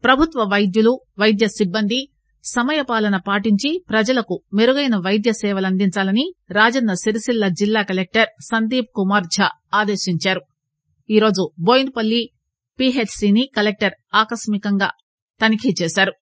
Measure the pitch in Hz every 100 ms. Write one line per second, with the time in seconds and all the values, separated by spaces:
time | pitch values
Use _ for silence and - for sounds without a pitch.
0 | 240 262 320 285 214 202 208 196 220 254
1 | _ - 208 208 220 - 202 196 208 240
2 | 269 _ _ _ - - 247 311 277 233
3 | 208 196 190 202 208 202 277 339 _ 220
4 | 220 262 - 180 _ 196 233 269 277 214
5 | 180 214 220 214 208 196 190 190 196 202
6 | 190 202 320 - _ 202 220 254 226 180
7 | - 220 220 233 202 165 202 220 202 190
8 | 185 226 220 _ - 226 220 254 247 -
9 | 190 202 175 - 185 - _ 202 214 202
10 | - 170 190 185 - _ _ _ _ _
11 | _ 214 214 190 170 - 170 254 269 262
12 | 220 233 226 _ _ _ _ _ 262 254
13 | 220 - 208 208 269 - 208 208 202 -
14 | _ 202 220 233 - 208 202 196 196 -
15 | _ _ _ _ 220 220 262 175 170 165
16 | 196 -